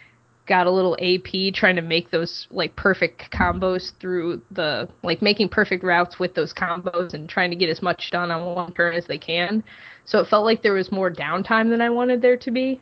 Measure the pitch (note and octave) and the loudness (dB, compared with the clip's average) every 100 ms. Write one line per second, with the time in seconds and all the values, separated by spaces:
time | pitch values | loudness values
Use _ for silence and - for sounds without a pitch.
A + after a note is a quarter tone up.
0 | - _ _ _ - F#3 F3+ F#3 F#3 - | -20 _ _ _ 0 2 4 4 2 0
1 | F3+ F#3 - F#3+ F#3+ F#3+ G3 F3+ E3 E3 | 0 0 -2 -2 -2 2 2 2 0 -2
2 | - E3 E3 - - - D#3+ - G3 F3+ | 0 -2 -2 -8 -10 -6 -6 0 0 2
3 | E3+ - - - F3+ F3 F#3 F3+ - - | 0 -2 -8 0 0 0 0 -2 -4 -10
4 | F#3 F3+ E3+ E3+ - F#3 D#3 A#2 - - | -6 -4 -2 -6 -8 -4 -2 -2 -6 -6
5 | F3 E3 G3+ G#3 G3+ - G3+ F3+ F#3 F3 | -4 0 2 2 2 2 0 0 2 2
6 | F3 - F3+ E3+ D3 - F3+ E3+ F3+ F3 | 2 -2 -4 -2 -4 -2 -4 -4 -4 -4
7 | F3 D3+ D#3 - F3+ F3 F3 E3 F3+ E3 | -4 -6 -6 0 0 0 -2 0 -2 -2
8 | - F3 F3 E3 F3+ F3+ E3+ - E3+ E3+ | -4 -4 -2 -2 -4 -6 -4 -2 0 0
9 | - D#3 - E3+ F3+ A3 - - - - | -4 -6 -4 -2 0 -2 -4 -12 -20 -20
10 | - G#3+ - G#3+ A3 A3+ A3 G3 F#3 F#3+ | 0 0 4 4 4 2 2 0 0 0
11 | F#3 E3+ D3 F3+ G3 A3+ A3+ A#3 A#3 A#3+ | -2 -2 -4 -4 0 2 2 2 2 0
12 | B3 B3 B3 B3 C4 B3 C4 C4 | 0 2 4 2 0 -2 -2 -2